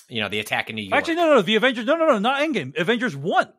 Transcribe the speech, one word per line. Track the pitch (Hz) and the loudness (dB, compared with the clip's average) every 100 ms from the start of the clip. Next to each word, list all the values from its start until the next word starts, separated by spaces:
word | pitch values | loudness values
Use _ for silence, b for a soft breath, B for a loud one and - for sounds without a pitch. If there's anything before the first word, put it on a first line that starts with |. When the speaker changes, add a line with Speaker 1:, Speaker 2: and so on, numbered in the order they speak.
| - | -8
Speaker 1:
you | 117 | -4
know, | 101 | -2
the | 107 | -2
attack | 104 107 - | -2 -4 -4
in | 110 | -6
New | |
York. | 101 262 | -2 0
Speaker 2:
Actually, | 285 330 | 0 0
no, | 330 | 4
no, | 277 | 4
no. | |
The | 175 220 | 4 2
Avengers, | 247 294 262 | 2 0 -2
no, | 330 | 0
no, | 320 | 2
no, | 226 | 2
not | 220 269 | 2 0
Endgame. | 311 226 131 151 | -2 -2 -4 -4
Avengers | 175 233 240 139 | 0 0 -2 -4
one, | 151 349 - | -2 0 0